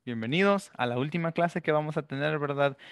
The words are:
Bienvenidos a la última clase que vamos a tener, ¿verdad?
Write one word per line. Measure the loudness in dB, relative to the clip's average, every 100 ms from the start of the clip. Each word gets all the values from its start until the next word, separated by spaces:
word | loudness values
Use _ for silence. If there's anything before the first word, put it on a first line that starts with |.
| -8
Bienvenidos | -4 0 2 4 2 0 -4
a | -2
la | 0
última | -2 -2 -2
clase | 0 0 0
que | 0
vamos | 0 0 -4
a |
tener, | -6 -2 -2 -2
¿verdad? | -2 2 2 0 -12